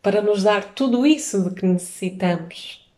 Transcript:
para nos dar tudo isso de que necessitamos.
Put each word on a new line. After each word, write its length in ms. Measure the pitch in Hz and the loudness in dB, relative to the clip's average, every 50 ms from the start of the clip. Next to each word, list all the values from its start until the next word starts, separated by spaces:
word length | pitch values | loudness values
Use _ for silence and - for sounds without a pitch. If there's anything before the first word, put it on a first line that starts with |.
| - | -2
para 180 | 202 190 208 | 0 0 2
nos 220 | 202 208 208 202 190 | 2 2 2 2 4
dar 320 | 214 208 202 196 - - | 2 2 2 0 -6 -4
tudo 320 | - 269 262 233 240 254 | -2 0 0 2 4 4
isso 420 | 302 311 285 - - - 196 185 180 | 4 4 2 0 -2 -2 -2 -2 -2
de 60 | 185 | -4
que 100 | - - | 0 0
necessitamos. 1200 | 185 180 175 - - - - 190 185 185 185 190 180 175 165 165 170 - - - - - - _ _ _ | 2 2 0 -2 -6 -10 -8 -8 -8 -4 -2 -2 0 0 -2 -4 -10 -14 -16 -16 -16 -18 -20 _ _ _